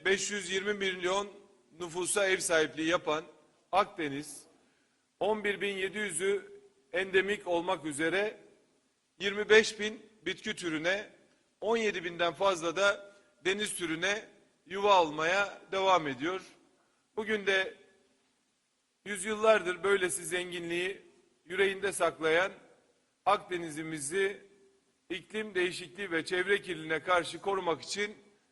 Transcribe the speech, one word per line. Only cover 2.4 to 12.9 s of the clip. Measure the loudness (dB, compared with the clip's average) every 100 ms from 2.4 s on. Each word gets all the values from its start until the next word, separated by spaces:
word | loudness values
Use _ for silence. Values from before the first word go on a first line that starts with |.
| 4 4 2 0 0
yapan | 0 0 -2 -4 -20 _ _ _
Akdeniz, | 0 0 -2 -6 -6 -10 -16 -20 _ _ _ _ _ _ _
on | -2 0
bir | -2 -2
bin | -4 -4
yedi | -4 -4
yüzü | -4 -2 -2 -2 -6 -20 -20 _ _
endemik | -4 2 2 2 -4 0
olmak | 0 0 -4 -4
üzere | -2 0 0 -2 -6 -20 _ _ _ _ _ _ _
yirmi | -4 -2 8
beş | 8 8 -2
bin | -8 -8 -18 _ -8
bitki | -6 -8 -6
türüne, | -4 -2 0 -2 -4 -18 _ _ _ _
on | 0 2
yedi | 2 -2
binden | -6 -2 -2
fazla | 2 0 2 -2 2
da | 2